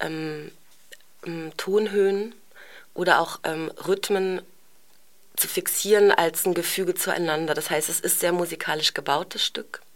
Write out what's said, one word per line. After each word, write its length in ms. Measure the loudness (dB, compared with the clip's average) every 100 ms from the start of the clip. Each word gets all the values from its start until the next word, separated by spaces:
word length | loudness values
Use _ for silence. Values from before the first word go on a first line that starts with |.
ähm, 500 | -8 -6 -6 -8 -12 -18 -20 -20 -20 -20 -20 -16
ähm, 260 | -10 -10 -10 -8
Tonhöhen 800 | 0 0 2 2 2 2 -4 -10 -20 -20 -20 -20 -12
oder 260 | -2 4 4
auch, 200 | 4 -4
ähm, 280 | -6 -4 -6 -6 -2
Rhythmen 560 | -2 0 0 0 -4 -8 -18 -20 -20 -20 -20 -20 -20 -8 -4
zu 120 | -4
fixieren 640 | -2 -4 -2 4 8 8
als 340 | 6 4 0
ein 80 | -2
Gefüge 400 | 0 -2 -2 -2
zueinander. 600 | -2 -2 -2 0 0 0
Das 160 | -2 -2
heißt, 180 | -2 -2
es 120 | -2
ist 200 | -2 0
sehr 120 | 0
musikalisch 600 | 0 -2 -4 -4 -2 -2
gebautes 500 | -2 0 0 -2 -4
Stück, 380 | -4 -6 -10 -14 -16